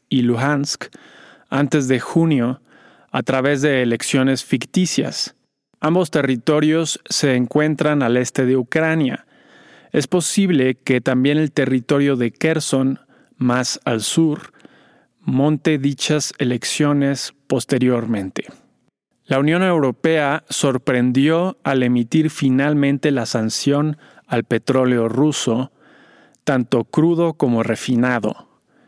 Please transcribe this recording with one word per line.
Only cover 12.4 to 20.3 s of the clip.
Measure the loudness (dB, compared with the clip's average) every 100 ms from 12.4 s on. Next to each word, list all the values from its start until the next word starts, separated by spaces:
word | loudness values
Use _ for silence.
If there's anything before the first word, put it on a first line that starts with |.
| -2 -2 -2 0 0 -4 _ _ _ _
más | 0 0 -2 -4
al | -4 -4
sur, | -2 0 0 0 -10 _ -20 _ _ _ _ _
monte | -4 0 2 2 0 0
dichas | -2 -2 -2 -2 -4 -4
elecciones | -4 -4 -6 -2 0 2 0 -2 -8 -14 _
posteriormente. | -4 0 0 2 0 -2 -4 -4 -8 -12 -20 _ _ _ _ _ _ _
La | 0
Unión | 2 2
Europea | 2 2 0 0 0 0 0